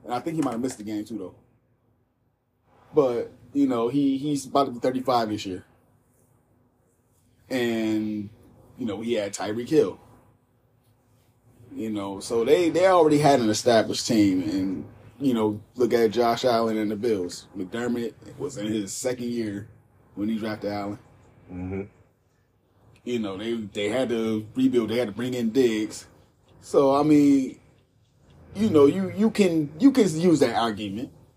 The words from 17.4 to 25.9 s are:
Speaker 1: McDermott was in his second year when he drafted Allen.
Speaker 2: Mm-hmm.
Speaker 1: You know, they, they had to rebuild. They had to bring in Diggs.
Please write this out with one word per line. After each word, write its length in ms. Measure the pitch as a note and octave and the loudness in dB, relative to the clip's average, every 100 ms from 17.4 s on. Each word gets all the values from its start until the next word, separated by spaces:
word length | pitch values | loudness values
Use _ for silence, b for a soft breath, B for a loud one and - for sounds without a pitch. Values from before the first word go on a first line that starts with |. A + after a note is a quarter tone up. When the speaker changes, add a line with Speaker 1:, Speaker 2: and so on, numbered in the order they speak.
| - G2+ | -16 -12
Speaker 1:
McDermott 560 | F2+ A#2 A#2+ A#2+ A#2 - - - | -10 -6 -4 -4 -6 -10 -20 -12
was 180 | - - | -10 -8
in 80 | G#2 | -6
his 260 | A2 G2 | -4 -6
second 360 | - C3 B2 A#2+ | -6 -6 -4 -6
year 380 | A#2+ A2 G2+ G#2+ - _ _ _ | -6 -6 -8 -12 -20 _ _ _
when 140 | - G#2+ | -8 -4
he 100 | A2+ | -4
drafted 320 | A2 G#2 G#2 | -6 -6 -6
Allen. 260 | G2+ G2+ G#2 - _ _ _ - | -6 -8 -10 -16 _ _ _ -18
Speaker 2:
Mm-hmm. 320 | F2+ F2+ F#2+ G2+ _ _ _ _ _ _ _ _ _ _ _ | -12 -8 -8 -10 _ _ _ _ _ _ _ _ _ _ _
Speaker 1:
You 140 | - A#2+ | -6 -6
know, 180 | G#2 F#2+ | -4 -8
they, 180 | A2 | -6
they 340 | A#2 G#2 G#2 G#2 | -6 -8 -6 -4
had 220 | A2+ B2+ | -2 -2
to 360 | A#2 A2+ A2 A2 | -2 -2 -4 -6
rebuild. 360 | - C3 B2 A2 | -2 2 2 0
They 80 | A2+ | -2
had 100 | A#2 | -4
to 40 | |
bring 200 | G2+ B2+ | -4 -6
in 160 | B2 A2+ | -4 -2
Diggs. 560 | A#2+ B2 A2 G#2+ | 2 2 0 -4